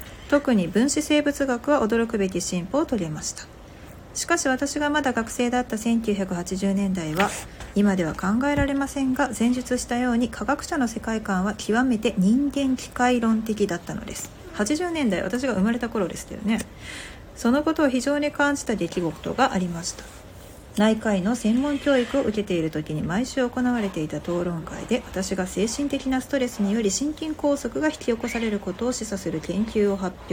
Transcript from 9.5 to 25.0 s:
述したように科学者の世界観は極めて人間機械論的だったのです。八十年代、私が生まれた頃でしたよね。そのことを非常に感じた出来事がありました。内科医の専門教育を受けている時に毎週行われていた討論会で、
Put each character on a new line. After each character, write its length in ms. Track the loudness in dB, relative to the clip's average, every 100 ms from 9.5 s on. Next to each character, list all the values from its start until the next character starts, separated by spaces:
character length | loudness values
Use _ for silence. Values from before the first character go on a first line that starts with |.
述 280 | 2 0 -2
し 60 |
た 140 | 0 0
よ 140 | 2
う 40 | 2
に 120 | 0
科 160 | -2
学 180 | -2 -2
者 160 | -2 0
の 80 | 0
世 140 | -2
界 200 | -4 -4
観 220 | -2 0
は 100 | 0
極 280 | -2 0 2
め 160 | 4 2
て 160 | 2 4
人 340 | 4 4 2
間 240 | 0 0 0
機 120 | -4
械 300 | 0 4 4
論 240 | 4 2
的 240 | 0 0 0
だ 100 | -2
っ 40 |
た 160 | -6 -10
の 80 |
で 100 | -8
す。 160 | -10 -12 -14 -14
八 240 | -4 0 0
十 160 | 0
年 180 | 0 2
代、 140 | 2
私 240 | 0 -2 0
が 60 |
生 60 | 2
ま 100 | 2
れ 80 | 2
た 80 | -2
頃 180 | -2 -2
で 100 | -4
し 60 |
た 140 | -10 -6
よ 40 |
ね。 180 | -2 -2 -2 -12 -14 -14 -14 -16 -18
そ 160 | -2 2
の 140 | 4
こ 100 | 2
と 80 | 4
を 60 | 4
非 120 | 2
常 200 | 0 0
に 100 | 0
感 240 | 0 0
じ 100 | 0
た 120 | -2 -2
出 120 | 0
来 120 | -2
事 340 | -2 -4 -6
が 200 | 2 2
あ 40 | 2
り 100 | -2
ま 140 | -4
し 80 | -8
た。 140 | -10 -14 -16 -18 -18 -18 -20 -10 2
内 200 | 4 4
科 180 | 2
医 80 | 2
の 140 | 2 0
専 260 | 2 2
門 160 | 2 0
教 180 | 4 4
育 220 | 4 0
を 40 |
受 100 | 0
け 100 | 0
て 120 | 0
い 80 | 0
る 80 | 0
時 240 | -2 -4
に 80 | -4
毎 240 | -2 0 0
週 220 | 0 -2
行 140 | 0
わ 180 | 0 2
れ 80 | 0
て 140 | -2
い 60 | -4
た 80 | -4
討 280 | -2 -2
論 180 | -2 -4
会 220 | -6 -10 -2
で、 180 | -2